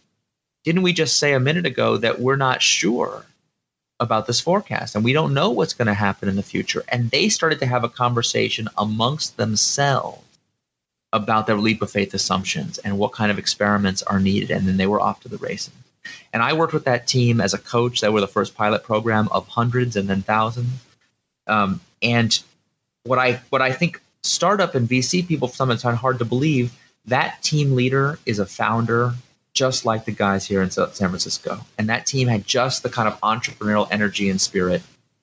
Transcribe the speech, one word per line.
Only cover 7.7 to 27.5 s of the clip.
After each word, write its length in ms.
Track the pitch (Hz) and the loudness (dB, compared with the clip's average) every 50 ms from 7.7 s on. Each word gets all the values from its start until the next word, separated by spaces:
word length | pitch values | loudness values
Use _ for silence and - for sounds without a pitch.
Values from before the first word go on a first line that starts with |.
| 123 123 117 | 0 0 0
a 60 | 117 | -2
conversation 800 | - - 123 123 123 117 113 - - 117 113 113 - - 113 107 - - | -2 -2 -2 0 0 0 0 0 0 0 0 0 -2 -4 -6 -6 -4 -2
amongst 580 | 104 107 107 110 110 127 147 151 - - - | -2 -2 0 0 0 0 0 -2 -6 -6 -4
themselves 880 | - 117 113 107 104 - - - - 143 139 135 120 - - - - - _ _ _ _ _ _ _ _ _ _ _ _ _ _ _ _ _ | -4 -2 0 0 0 0 0 0 0 2 2 2 0 -2 -4 -8 -14 -20 _ _ _ _ _ _ _ _ _ _ _ _ _ _ _ _ _
about 360 | - 110 104 107 113 107 107 - | -4 -2 0 0 0 2 2 2
their 100 | 110 101 | 0 2
leap 240 | 104 110 110 - | 2 2 0 0
of 100 | 104 98 | -2 -2
faith 220 | - 101 101 98 - | -2 -2 -2 -2 -2
assumptions 640 | 95 - - 92 95 95 - - 85 - - - - | -4 -2 0 0 -2 -2 -2 -4 -6 -6 -8 -8 -8
and 180 | - 104 101 98 | -6 -4 -2 -2
what 140 | 104 101 | -2 -2
kind 180 | - - 110 104 | -2 0 0 0
of 80 | 101 101 | 0 0
experiments 640 | - - - - 104 104 104 104 101 95 95 98 - | -2 -4 -2 0 2 2 2 2 2 0 -2 -2 -2
are 180 | - 101 98 | -2 0 2
needed. 300 | 95 95 98 104 101 - | 2 2 2 0 0 0
And 160 | 87 95 95 95 | 0 0 2 2
then 100 | 95 95 | 2 2
they 100 | 95 98 | 2 2
were 140 | 104 101 | 2 2
off 180 | 95 101 104 - | 2 0 -2 -4
to 60 | - - | -8 -12
the 100 | - - | -12 -10
races. 360 | - - - - - - - - - _ _ _ - - - - - _ - | -8 -8 -8 -8 -10 -12 -16 -20 -20 _ _ _ -20 -20 -18 -20 -10 _ -2
And 100 | 113 117 | 0 0
I 80 | 127 156 | 2 2
worked 200 | 160 165 156 156 | 2 0 0 0
with 120 | 151 - | 0 0
that 220 | 135 123 120 - - | 0 0 0 0 0
team 320 | - 127 123 120 117 113 | 2 4 4 4 4 4
as 140 | 98 101 98 | 2 0 0
a 40 | 104 | -4
coach. 440 | - - - 120 120 123 123 - | -4 -2 0 0 0 0 0 0
They 80 | - 107 | 2 2
were 100 | 110 107 | 2 2
the 80 | 101 - | 2 0
first 280 | - 107 98 - - | 0 -2 -2 -2 -2
pilot 280 | - 107 107 107 101 - | -2 0 2 2 0 0
program 460 | - 110 110 110 117 110 107 107 - | 0 -2 0 2 2 2 2 2 2
of 160 | - 95 - - | 0 -2 -2 -2
hundreds 480 | - 117 117 123 120 127 123 123 110 | -2 -2 0 0 0 0 0 0 0
and 140 | 104 98 98 | -2 -2 0
then 120 | 98 98 | -2 -2
thousands. 500 | 98 - 107 110 110 113 117 123 123 123 127 127 - _ _ _ _ _ _ _ _ _ _ _ _ - | 0 0 0 0 0 0 -2 -4 -4 -4 -4 -6 -10 _ _ _ _ _ _ _ _ _ _ _ _ 0
Um, 320 | 107 107 101 95 95 87 - _ _ _ | 0 2 2 0 -2 -4 -8 _ _ _
and 360 | - 117 120 120 117 110 - - - _ _ _ _ _ _ _ _ _ _ _ - | -2 0 2 2 2 2 0 -2 -4 _ _ _ _ _ _ _ _ _ _ _ -4
what 160 | 120 127 127 | -2 0 2
I, 200 | 127 127 120 120 - _ | 2 2 0 -2 -4 _
what 100 | - 131 | 0 0
I 100 | 131 131 | 0 0
think 300 | 131 - 175 170 - - _ _ _ _ - | 0 0 -2 -2 -2 -6 _ _ _ _ -6
startup 520 | - - - 170 180 208 202 190 165 - | -4 -2 0 2 2 2 2 2 0 0
and 140 | 135 120 113 | 0 0 2
V 120 | 127 127 | 2 0
C 200 | 127 - - 185 | 0 0 0 -2
people 260 | 175 175 160 135 127 120 | 0 0 -2 -2 -2 -4
sometimes 360 | - - 135 131 117 - - | -2 -2 -2 0 0 0 0
find 120 | 123 117 | -2 -2
hard 240 | 113 117 131 127 117 | 0 0 0 0 0
to 60 | 123 | -2
believe, 480 | 110 120 127 143 160 151 127 123 120 - - _ _ _ _ _ | -2 0 0 2 2 2 2 0 -2 -4 -10 _ _ _ _ _
that 360 | 107 123 135 151 - - - | -2 0 0 0 0 -4 -6
team 340 | - - | -4 -2